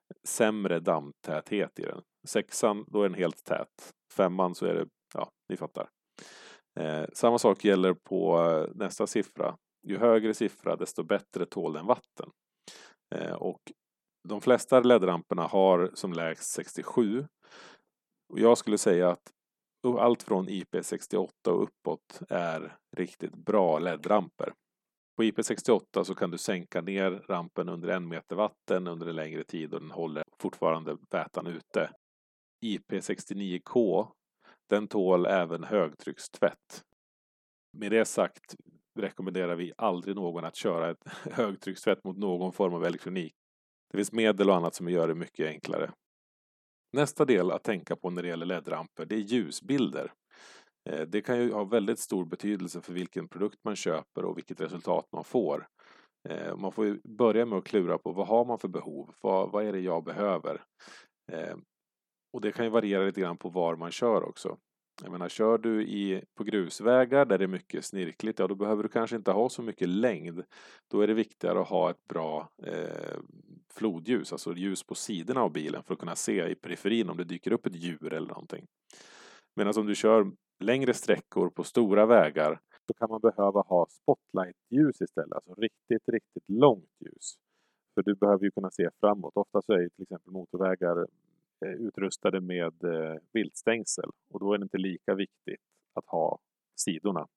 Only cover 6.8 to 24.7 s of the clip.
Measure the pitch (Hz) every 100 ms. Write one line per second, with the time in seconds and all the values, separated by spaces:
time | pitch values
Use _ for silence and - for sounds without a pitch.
6.8 | 80 78 80 - 117 120 117 95 104 95
7.8 | 92 90 - 92 87 85 85 80 - -
8.8 | 95 - 104 117 - - - - _ _
9.8 | - 98 117 113 110 107 104 - - 87
10.8 | 80 - 82 101 - 95 87 98 80 76
11.8 | 92 123 _ - - _ _ _ - -
12.8 | - _ - 82 82 85 90 - - -
13.8 | _ _ _ _ 87 104 127 120 - 131
14.8 | 123 120 92 85 - 90 80 101 95 90
15.8 | 90 - 98 85 82 80 - - 78 -
16.8 | - - 107 117 147 _ _ - - -
17.8 | _ _ _ _ - - 110 120 - 104
18.8 | 110 87 90 87 - _ _ _ _ _
19.8 | 127 120 117 113 - 95 95 95 82 90
20.8 | 85 - - 98 90 _ 95 92 104 _
21.8 | - 73 _ - - 90 85 80 78 -
22.8 | _ - 90 - - - - 104 90 78
23.8 | 87 78 - 104 87 - - - _